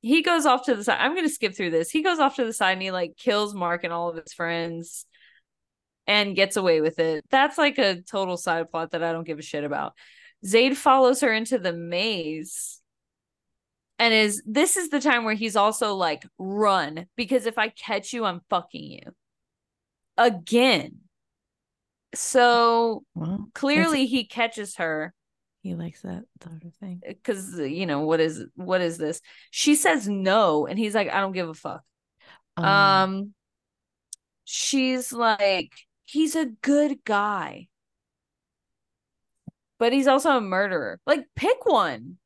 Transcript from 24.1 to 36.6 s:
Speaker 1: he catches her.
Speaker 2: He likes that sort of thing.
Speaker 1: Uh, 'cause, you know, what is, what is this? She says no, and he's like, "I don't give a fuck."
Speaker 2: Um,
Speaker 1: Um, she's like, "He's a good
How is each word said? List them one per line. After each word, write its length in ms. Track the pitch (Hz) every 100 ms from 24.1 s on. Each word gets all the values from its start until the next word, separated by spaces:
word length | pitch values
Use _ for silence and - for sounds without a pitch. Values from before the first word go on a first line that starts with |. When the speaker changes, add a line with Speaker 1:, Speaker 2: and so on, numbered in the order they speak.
Speaker 1:
he 140 | 254
catches 500 | 226 - 233 226 202
her. 380 | - 165 156 160 _ _ _ _ _
Speaker 2:
He 140 | 190
likes 260 | 170 170 -
that 240 | 185 175 233 _
sort 220 | 170 160
of 80 | 170
thing. 260 | _ 196 180 -
Speaker 1:
Uh, 40 | -
'cause, 340 | - 196 190 175
you 280 | 135 160
know, 160 | 185 143
what 180 | 156 160
is, 240 | 160 156 -
what 260 | - 180 185
is 160 | 175 165
this? 240 | 156 170 - - _
She 240 | - 294
says 340 | 294 381 311 202
no, 580 | 196 190 214 190 151 -
and 100 | 196
he's 160 | 214
like, 160 | 214 190
"I 120 | 196
don't 100 | 196
give 160 | 185 170
a 60 |
fuck." 320 | 160 147 95 _ _ _ _ - - _ -
Speaker 2:
Um, 80 |
Speaker 1:
Um, 680 | 190 202 196 190 190 190 202 _ _ _ _ _ _ _ _ - _ _
she's 720 | - - - 277 262 254 247
like, 580 | 233 226 202 202 185 - - _ _
"He's 320 | - 285 320
a 120 | 320 277
good 540 | 220